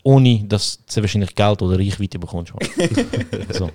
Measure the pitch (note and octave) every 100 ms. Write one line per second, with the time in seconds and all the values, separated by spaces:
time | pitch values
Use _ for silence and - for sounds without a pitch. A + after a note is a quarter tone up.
0 | C3+ C3+ B2+ A#2 G#2 G#2 - - _ -
1 | G#2 G#2 F#2 - G#2 G#2 F#2 F#2 G2 G2
2 | G2 E2+ E2+ F2 E2+ - - - - -
3 | A#3+ - - G2+ G2+ - F2